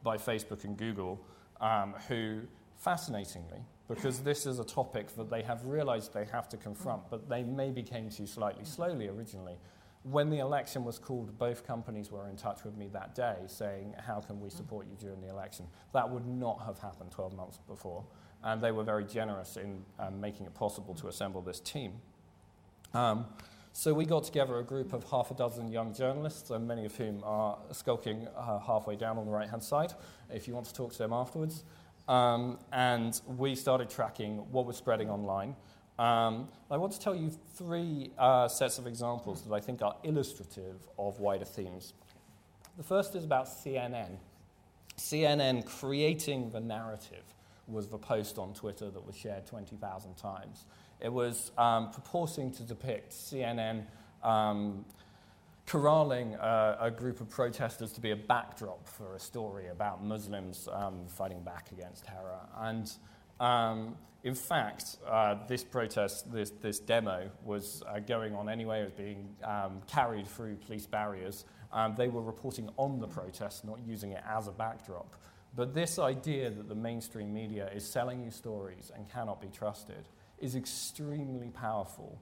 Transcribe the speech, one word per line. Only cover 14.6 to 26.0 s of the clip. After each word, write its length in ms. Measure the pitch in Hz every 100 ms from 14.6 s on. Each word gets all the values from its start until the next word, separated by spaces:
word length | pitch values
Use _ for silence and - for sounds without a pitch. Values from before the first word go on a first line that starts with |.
| 104 107 101
you 80 |
during 260 | 98 101 95
the 80 | 95
election?" 380 | 95 95 - 87 - -
That 160 | 135 120
would 200 | 127 117
not 320 | 127 120 117
have 140 | 110 98
happened 320 | 104 95 90
twelve 240 | - 95
months 240 | 95 92 - -
before. 380 | 95 98 87 - - - -
And 160 | 113 110
they 100 | 117
were 140 | 110
very 200 | 110 107
generous 520 | 101 110 110 101 92 -
in, 280 | 98 98 95 -
um, 220 | 98 98
making 260 | 104 101 95
it 80 |
possible 400 | - 104 101 101
to 140 | 85 92
assemble 340 | 87 98 95
this 160 | 90 90
team. 420 | - 151 113 110 - - - - - - - - -
Um, 320 | 120 120 107 117 - - - - -
so 140 | 156
we 140 | 151 156
got 180 | 160
together 340 | - 156 131 120
a 60 |
group 300 | 120 135 127
of 100 | 127 -
half 200 | 135 -
a 40 |
dozen 360 | 127 123 113 117
young 220 | 113 113
journalists, 560 | 107